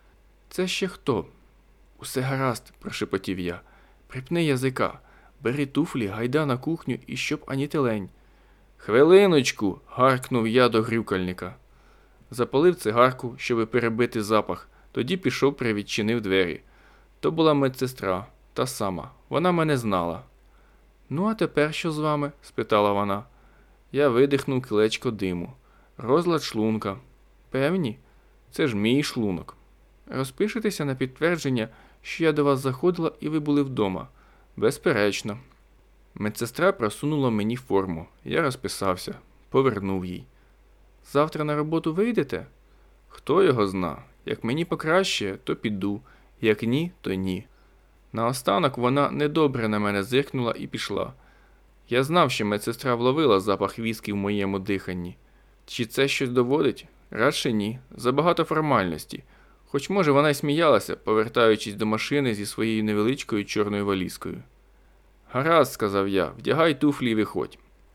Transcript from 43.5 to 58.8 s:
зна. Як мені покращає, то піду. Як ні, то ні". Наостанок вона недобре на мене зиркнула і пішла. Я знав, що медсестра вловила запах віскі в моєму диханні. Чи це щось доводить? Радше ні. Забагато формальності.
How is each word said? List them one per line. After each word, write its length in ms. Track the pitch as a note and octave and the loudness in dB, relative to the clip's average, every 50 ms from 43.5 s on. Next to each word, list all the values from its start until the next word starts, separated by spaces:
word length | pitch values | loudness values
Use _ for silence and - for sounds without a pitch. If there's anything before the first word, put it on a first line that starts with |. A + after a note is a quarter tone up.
| C3 A#2 G#2 | 4 4 2
зна. 300 | G2 F#2 F#2+ F2+ D#2+ - - - - _ _ - | 0 0 -2 -2 -4 -4 -8 -12 -20 _ _ -8
Як 180 | - A2 - - | -6 -6 -4 -4
мені 200 | A2+ C3 D#3+ E3+ | -4 -2 -2 -4
покращає, 720 | - D#3+ D#3 - D#3 D#3+ F#3 F#3+ F#3 - - G#2+ G2 G2 - - | -4 -6 -4 -2 0 2 2 2 0 -2 -2 -4 -4 -6 -6 -6
то 120 | - D3+ | -6 -6
піду. 440 | - - A2+ G#2 F#2+ F#2+ G2+ G2+ G#2+ - - - - _ _ _ _ | -4 -4 -4 -4 -2 -2 -4 -4 -6 -8 -14 -20 -20 _ _ _ _
Як 220 | - A2 G#2+ - A#2+ | 2 2 2 2 0
ні, 300 | A2+ B2 D3 E3 F3 - _ | 0 0 0 -2 -4 -6 _
то 140 | - - F#2+ | -6 -4 -4
ні". 320 | F#2 F#2+ F#2+ F#2 F#2+ - - _ _ _ _ _ _ _ _ _ _ _ _ - | -2 -2 -2 -4 -6 -8 -12 _ _ _ _ _ _ _ _ _ _ _ _ -4
Наостанок 680 | G#2+ A2+ A#2+ C3 B2+ - - G3 G3 E3+ C3 B2+ B2 | -2 -2 -2 -2 -2 0 0 2 2 2 0 0 0
вона 320 | A#2+ B2 C3+ C#3+ C#3+ - | 0 2 2 2 2 0
недобре 580 | C3 C#3 D3 D3 D3+ E3 D#3 C#3+ C3 C3 A2+ A2 | 0 0 -2 0 2 2 2 2 2 0 -2 0
на 100 | G#2+ G#2 | 0 0
мене 240 | G#2 G#2 G2+ G2+ G2 | 0 0 0 -2 -2
зиркнула 520 | A#2+ B2 C3+ C#3 - - C3+ A#2+ A#2 - - | 0 0 0 0 0 -2 -4 -2 -2 -4 -4
і 80 | G2+ | -8
пішла. 460 | - - G#2 - - G2+ F#2+ - B2+ C3 - - _ _ _ _ _ _ _ _ _ _ _ _ - | -10 -8 -8 -6 -6 -4 -4 -6 -6 -8 -14 -20 _ _ _ _ _ _ _ _ _ _ _ _ -2
Я 160 | A#2 B2+ C3+ | 0 0 0
знав, 260 | D3 E3 F3+ D#3+ C3 | 2 2 2 2 2
що 160 | - - A2 | 0 -2 -2
медсестра 480 | G#2 G#2 G#2 - A#2 A#2 - - C3 A#2+ | 0 -2 -2 -2 -4 -6 -4 -2 -2 0
вловила 460 | A#2 A#2+ B2+ C3+ D#3 D#3+ C3 G2+ F#2+ | 2 2 2 2 4 4 4 4 4
запах 380 | F#2 G#2+ G2 F#2+ G2+ F#2+ - - | 4 2 0 0 0 -2 -2 -4
віскі 340 | A2+ A2+ A2 - - G#2 G2+ | -6 -6 -6 -6 -6 -6 -4
в 40 | |
моєму 420 | G2+ G2 G2+ G#2 G#2 G2 G2 G2 G2 | -2 -2 -2 0 0 0 -2 -2 -2
диханні. 580 | F#2 G#2+ G2+ F#2+ - - F2+ F2+ F2 F2 - - _ _ _ _ _ _ _ _ _ | -2 -2 -4 -4 -4 -6 -8 -8 -8 -10 -12 -16 _ _ _ _ _ _ _ _ _
Чи 200 | - - - A#2+ | -12 -8 -8 -8
це 220 | G#2+ - - C#3 C#3 | -4 -2 0 0 0
щось 220 | - - C#3 B2 | 0 -2 -4 -2
доводить? 560 | B2 B2+ A#2+ B2 C#3 D#3+ E3 B2 - - - - _ _ _ _ | 0 0 2 2 2 2 2 0 -2 -4 -8 -20 _ _ _ _
Радше 420 | - G#2+ A2+ C#3+ C#3+ - - C#3+ A2+ | -2 0 0 2 2 0 -2 -2 0
ні. 260 | G#2+ G2+ G#2+ A#2+ C3 - - | 0 -2 -2 -6 -8 -12 -18
Забагато 540 | - - B2 B2 C3 C#3+ D#3 F3 E3 - D#3+ | -12 -4 -2 0 0 2 2 2 2 2 0
формальності. 800 | - D#3+ D#3 D#3 D3+ C3+ A2 | 0 -2 -2 0 2 2 2